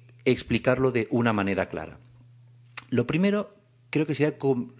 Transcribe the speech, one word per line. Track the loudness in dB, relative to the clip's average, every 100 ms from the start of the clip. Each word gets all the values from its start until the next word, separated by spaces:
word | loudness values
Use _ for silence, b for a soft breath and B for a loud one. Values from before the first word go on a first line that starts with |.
| -20 -4
explicarlo | 0 0 0 0 2 2 2
de | 0 0
una | 0 2
manera | 2 0 -2 -2
clara. | -6 -10 -16 -20 -20 -20 -20 -20 -20 -16 -14 -2
Lo | 0 0
primero, | 2 2 0 -4 -14 _ _ _
creo | -2 -2
que |
sería | 0 -2 0
con-, | 0 0 -4 -12